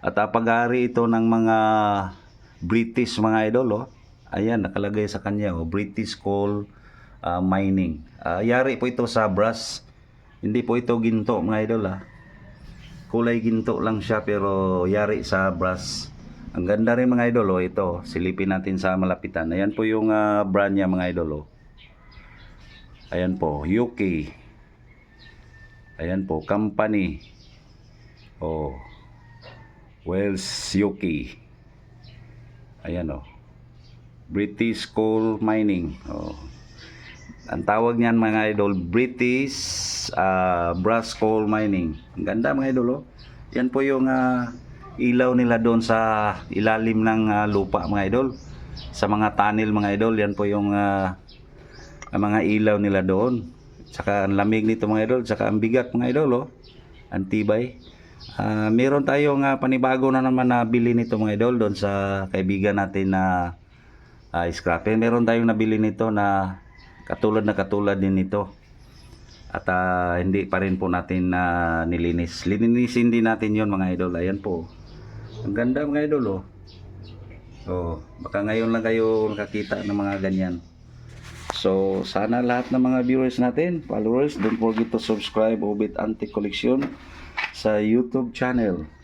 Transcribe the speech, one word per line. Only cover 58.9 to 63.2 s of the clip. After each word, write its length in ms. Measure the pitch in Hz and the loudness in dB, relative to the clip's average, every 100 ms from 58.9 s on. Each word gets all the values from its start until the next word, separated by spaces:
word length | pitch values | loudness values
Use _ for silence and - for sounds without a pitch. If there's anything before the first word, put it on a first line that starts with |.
| 143 | 2
tayong, 400 | 135 143 147 139 | 2 2 2 2
ah, 160 | 139 135 | 2 2
panibago 480 | 127 131 131 131 135 | 2 2 2 2 2
na 80 | 131 | 2
naman 320 | 131 127 123 | 2 2 4
na 80 | 123 | 2
bili 320 | 113 120 117 | 2 2 4
nito, 240 | 120 117 107 | 2 2 0
mga 160 | 107 | 0
idol, 240 | 104 117 123 | 2 2 2
doon 160 | 107 | 0
sa 160 | 98 101 98 98 98 95 | 0 -2 0 0 -2 -2
kaibigan 480 | 95 95 98 101 101 | -2 0 2 2 2
natin 320 | 95 98 95 | 0 0 0
na, 120 | 95 | 2